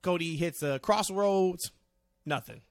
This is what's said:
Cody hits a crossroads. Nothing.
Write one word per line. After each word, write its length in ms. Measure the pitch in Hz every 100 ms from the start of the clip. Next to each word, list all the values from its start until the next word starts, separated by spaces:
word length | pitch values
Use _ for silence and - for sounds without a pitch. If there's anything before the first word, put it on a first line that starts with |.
Cody 320 | - 180 165 160
hits 260 | 170 147
a 160 | 147 135
crossroads. 920 | - 214 208 190 202 196 185 175 - _ _ _ _ _
Nothing. 380 | - 143 - 113 -